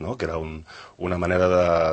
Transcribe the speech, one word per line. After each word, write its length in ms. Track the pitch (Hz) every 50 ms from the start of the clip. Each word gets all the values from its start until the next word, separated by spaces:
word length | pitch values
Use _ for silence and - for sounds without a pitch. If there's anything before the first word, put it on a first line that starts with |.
no? 160 | 78 92 123
Que 80 | - 82
era 120 | 80 82 80
un, 220 | 80 78 78 78 80 - - - - - -
una 220 | - 87 90 90 87
manera 280 | 87 87 90 90 92 92
de, 160 | 92 90 87 87 85 82 82 80